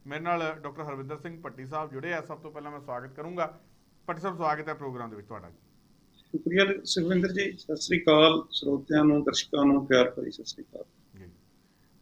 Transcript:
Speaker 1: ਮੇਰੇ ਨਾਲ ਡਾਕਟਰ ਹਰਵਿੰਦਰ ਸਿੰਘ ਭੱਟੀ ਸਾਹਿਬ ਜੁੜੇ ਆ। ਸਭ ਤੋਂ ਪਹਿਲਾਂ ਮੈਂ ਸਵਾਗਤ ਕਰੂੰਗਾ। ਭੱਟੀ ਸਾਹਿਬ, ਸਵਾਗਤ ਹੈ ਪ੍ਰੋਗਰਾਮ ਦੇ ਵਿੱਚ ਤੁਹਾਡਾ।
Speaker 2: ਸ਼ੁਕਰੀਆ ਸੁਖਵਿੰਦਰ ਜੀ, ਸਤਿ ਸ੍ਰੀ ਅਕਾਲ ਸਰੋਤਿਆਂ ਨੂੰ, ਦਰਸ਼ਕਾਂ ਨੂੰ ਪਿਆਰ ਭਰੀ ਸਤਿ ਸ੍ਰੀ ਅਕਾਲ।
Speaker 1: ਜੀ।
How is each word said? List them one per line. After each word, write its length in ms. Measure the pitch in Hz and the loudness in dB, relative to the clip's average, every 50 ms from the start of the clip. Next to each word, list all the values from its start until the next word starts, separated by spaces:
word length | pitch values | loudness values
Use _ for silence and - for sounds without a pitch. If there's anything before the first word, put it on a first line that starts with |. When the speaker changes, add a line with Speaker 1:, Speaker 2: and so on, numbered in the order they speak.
| - 135 | -14 -10
Speaker 1:
ਮੇਰੇ 140 | 143 156 | -10 -6
ਨਾਲ 380 | 165 175 175 170 165 156 156 151 | -2 -2 -2 0 0 -4 -4 -6
ਡਾਕਟਰ 220 | 147 143 143 165 156 | -10 -12 -10 -10 -10
ਹਰਵਿੰਦਰ 340 | 151 139 135 135 135 151 147 | -10 -10 -10 -8 -10 -10 -10
ਸਿੰਘ 240 | - 170 165 165 | -10 -12 -14 -12
ਭੱਟੀ 240 | 165 139 117 139 135 | -14 -14 -14 -12 -14
ਸਾਹਿਬ 260 | 131 156 156 156 147 | -8 -6 -6 -6 -6
ਜੁੜੇ 220 | 131 135 143 170 175 | -8 -8 -6 -4 -6
ਆ। 80 | 160 | -6
ਸਭ 160 | 156 - 156 151 | -6 -8 -12 -14
ਤੋਂ 140 | 160 156 | -14 -14
ਪਹਿਲਾਂ 200 | 151 151 147 147 | -14 -12 -14 -12
ਮੈਂ 80 | 147 143 | -14 -14
ਸਵਾਗਤ 340 | 135 135 123 123 127 131 131 | -10 -10 -10 -8 -10 -12 -12
ਕਰੂੰਗਾ। 480 | 151 151 170 180 180 165 156 - - _ _ _ _ _ _ _ _ - - | -12 -12 -8 -4 -4 -4 -4 -4 -12 _ _ _ _ _ _ _ _ -8 -8
ਭੱਟੀ 140 | 170 160 | -8 -4
ਸਾਹਿਬ, 160 | 175 196 180 165 | -4 -6 -4 -2
ਸਵਾਗਤ 320 | 170 156 151 151 151 156 | 0 0 0 0 -2 -8
ਹੈ 40 | 151 | -8
ਪ੍ਰੋਗਰਾਮ 360 | 135 143 135 123 123 120 113 | -8 -8 -10 -8 -8 -10 -10
ਦੇ 60 | 107 | -12
ਵਿੱਚ 120 | 104 101 107 | -14 -14 -14
ਤੁਹਾਡਾ। 220 | 113 101 87 85 85 - _ _ _ _ _ _ _ _ _ _ _ _ | -14 -14 -14 -16 -20 -20 _ _ _ _ _ _ _ _ _ _ _ _
Speaker 2:
ਸ਼ੁਕਰੀਆ 640 | _ _ - 156 - 165 175 190 196 196 196 - - | _ _ -6 -4 -2 0 4 4 4 4 2 -4 -4
ਸੁਖਵਿੰਦਰ 480 | - - 185 165 175 185 175 180 190 | -4 -2 0 2 2 2 2 2 2
ਜੀ, 260 | 180 196 196 196 - - | 0 0 -2 -2 -4 -8
ਸਤਿ 180 | - - 156 | -8 -8 -6
ਸ੍ਰੀ 280 | 147 - - 139 170 - | -6 -2 0 0 2 4
ਅਕਾਲ 400 | 160 151 151 156 160 165 160 - - | 6 8 8 8 8 6 4 -2 -4
ਸਰੋਤਿਆਂ 540 | - - - 143 139 139 139 - 156 151 151 | -8 -6 -2 -2 -2 -2 -2 0 2 4 6
ਨੂੰ, 180 | 151 147 147 147 | 6 6 4 2
ਦਰਸ਼ਕਾਂ 420 | 139 135 - - - - 143 143 | 0 -2 -2 -4 -2 0 4 6
ਨੂੰ 220 | 139 139 139 135 - | 6 6 4 4 6
ਪਿਆਰ 220 | 135 127 123 123 | 6 6 6 6
ਭਰੀ 220 | - - - - | 2 -6 -8 -8
ਸਤਿ 120 | - - - | -8 -12 -12
ਸ੍ਰੀ 200 | - - - - | -14 -12 -14 -14
ਅਕਾਲ। 200 | _ - - - _ _ _ _ _ _ 95 | _ -16 -16 -16 _ _ _ _ _ _ -20
Speaker 1:
ਜੀ। 100 | 92 87 87 _ _ _ _ _ _ _ _ _ _ _ _ _ | -20 -20 -20 _ _ _ _ _ _ _ _ _ _ _ _ _